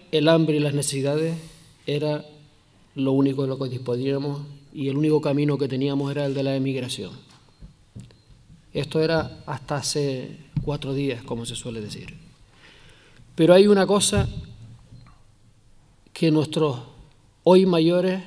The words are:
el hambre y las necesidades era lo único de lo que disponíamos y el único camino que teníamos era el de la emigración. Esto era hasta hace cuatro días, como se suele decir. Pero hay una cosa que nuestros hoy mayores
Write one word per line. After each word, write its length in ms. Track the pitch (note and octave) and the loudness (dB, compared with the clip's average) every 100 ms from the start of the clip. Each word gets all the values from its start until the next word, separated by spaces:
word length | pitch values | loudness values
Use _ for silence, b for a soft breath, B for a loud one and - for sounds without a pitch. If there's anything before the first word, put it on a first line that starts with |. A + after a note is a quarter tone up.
| - | -4
el 160 | D#3 D3+ | 2 4
hambre 300 | E3 D#3+ D3+ | 4 4 2
y 20 | |
las 140 | D3 | 0
necesidades 640 | C#3 C#3+ C#3 C3+ D3+ D#3+ E3 - - - - - | 0 -2 -2 -2 -2 -2 -4 -10 -20 -20 -14 -6
era 400 | D3 D3+ D3+ - - - _ _ _ _ - | -2 -2 -4 -8 -20 -20 _ _ _ _ -4
lo 160 | C3 | 0
único 320 | C3+ C#3 C3+ | 2 2 0
de 60 | C3+ | -4
lo 100 | C3 | -4
que 100 | C3+ | -6
disponíamos 720 | A#2+ B2 B2 C3+ C#3 C#3+ C#3+ C#3+ - - | -6 -4 -4 -2 -2 -4 -8 -10 -16 -16
y 160 | - C3+ | -8 -4
el 80 | C3+ | 0
único 240 | D#3 D3+ | 2 2
camino 380 | D3+ C#3 D3 C#3 | 2 0 0 0
que 80 | C#3 | -2
teníamos 420 | B2+ C#3 C#3 C#3 | -2 -2 -2 -2
era 160 | C#3 C#3+ | -2 -2
el 80 | |
de 80 | C#3 | -2
la 140 | C3+ C3+ | -2 -2
emigración. 560 | C3+ C3+ B2 - F#2+ A2+ - - - _ - - _ - - - _ - - - _ | -2 -4 -6 -8 -10 -14 -20 -20 -20 _ -20 -20 _ -20 -20 -20 _ -20 -20 -20 _
Esto 300 | D3+ C#3+ D#3+ | -8 -4 -2
era 400 | D#3+ D#3+ D3+ - - | 0 0 -2 -8 -12
hasta 300 | C3 - D3 | -12 -6 -6
hace 600 | - D3+ C#3+ C3 - - - - | -4 -2 -2 -4 -8 -14 -10 -6
cuatro 320 | - C#3+ C3+ C#3 | -4 -6 -4 -4
días, 260 | C#3 A#2 | -4 -4
como 240 | A2 A#2 A#2 | -8 -8 -8
se 100 | A2+ | -10
suele 240 | B2 A2+ | -10 -10
decir. 360 | G#2 - - - - - - b b b b b b b b - | -10 -12 -16 -18 -20 -20 -20 b b b b b b b b 2
Pero 180 | D#3+ | 6
hay 140 | F3+ G#3 | 8 8
una 180 | G3+ F#3+ | 6 4
cosa 420 | G3+ - G#3 F#3+ - - - - - - - - - - _ _ _ _ - _ _ _ | 2 2 0 0 -4 -12 -16 -20 -20 -20 -20 -20 -20 -20 _ _ _ _ -20 _ _ _
que 200 | - E3 | -2 2
nuestros 480 | D#3 D3+ D#3+ D#3 B2+ - - - _ _ _ | 2 0 0 -2 -2 -10 -20 -20 _ _ _
hoy 240 | - F#3 F#3+ | 6 6 6
mayores 560 | E3+ D#3+ F3+ F#3 F#3 | 4 4 2 0 -2